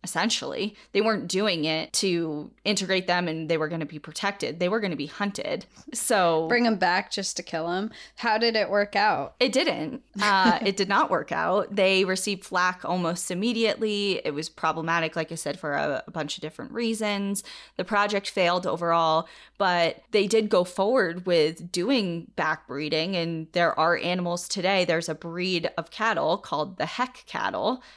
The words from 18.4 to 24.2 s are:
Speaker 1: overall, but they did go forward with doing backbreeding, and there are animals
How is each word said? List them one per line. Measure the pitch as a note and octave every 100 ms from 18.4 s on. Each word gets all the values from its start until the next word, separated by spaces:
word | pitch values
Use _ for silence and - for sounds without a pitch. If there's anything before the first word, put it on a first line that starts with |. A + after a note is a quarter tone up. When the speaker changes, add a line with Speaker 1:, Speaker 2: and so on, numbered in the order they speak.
| F3 F3+ F3+
Speaker 1:
overall, | E3 E3+ E3+ D#3+ D#3+ D#3+ - - _
but | G3 F3 E3 - _
they | G#3 G3
did | A3 G#3+
go | G3+
forward | F3+ - G3 C4 F#3 E3+ F3+
with | E3+ D3+ E3 F3
doing | F3+ F3 C4+ G3 E3+ - -
backbreeding, | D#3 D#3+ - C#3 D3+ D3+ E3 F#3+
and | E3 E3 D#3+
there | F3+ E3+ -
are | D#3+ F3
animals | E3+ F3+